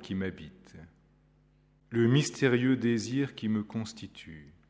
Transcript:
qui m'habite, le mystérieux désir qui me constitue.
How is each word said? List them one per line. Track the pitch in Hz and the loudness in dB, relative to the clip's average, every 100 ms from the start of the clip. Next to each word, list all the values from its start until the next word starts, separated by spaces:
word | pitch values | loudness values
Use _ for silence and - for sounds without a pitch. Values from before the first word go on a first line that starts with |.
qui | - | -6
m'habite, | 95 95 - 76 - - 82 82 _ _ _ _ _ _ _ _ _ - | -4 -4 -8 -16 -20 -20 -20 -20 _ _ _ _ _ _ _ _ _ -4
le | 117 117 | 4 6
mystérieux | 143 147 - 135 120 127 127 | 6 2 2 4 4 4 2
désir | 117 117 113 135 135 | 2 0 0 -2 -4
qui | - 110 | -4 -2
me | 107 | -2
constitue. | 104 117 107 - 98 - - 78 73 82 | -2 -6 -8 -10 -16 -16 -18 -18 -20 -20